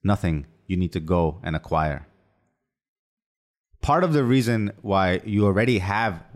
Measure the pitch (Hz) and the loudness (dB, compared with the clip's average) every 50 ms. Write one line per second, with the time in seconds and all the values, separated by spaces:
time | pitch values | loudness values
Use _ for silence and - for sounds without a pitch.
0 | - 95 101 - - 87 80 73 71 - _ _ _ - 92 90 92 85 - 90 | 0 0 0 0 0 -2 -2 -2 -6 -10 _ _ _ -4 -2 -2 -2 -2 -2 -6
1 | 80 80 90 87 85 78 78 - - 82 78 78 - - 82 78 78 76 71 71 | -2 0 0 2 2 0 -2 -4 -8 -6 -6 -6 -6 -2 -2 -2 0 -2 -4 -6
2 | 76 _ _ _ _ _ _ _ _ _ _ _ _ _ _ _ _ _ _ _ | -10 _ _ _ _ _ _ _ _ _ _ _ _ _ _ _ _ _ _ _
3 | _ _ _ _ _ _ _ _ _ _ _ _ _ _ _ _ - - 143 170 | _ _ _ _ _ _ _ _ _ _ _ _ _ _ _ _ -2 0 2 2
4 | 180 175 151 147 131 120 127 135 120 117 117 110 104 101 - - - 104 98 95 | 2 2 2 2 2 4 2 2 2 2 0 0 -2 -4 -6 -8 -4 -2 0 2
5 | 95 90 90 92 - 107 101 101 104 101 95 101 113 127 123 101 92 101 101 107 | 2 2 0 -2 -2 -2 0 2 2 4 4 2 2 2 2 0 0 -2 -2 -2
6 | 117 110 87 82 - - - | -2 -2 -4 -6 -14 -20 -20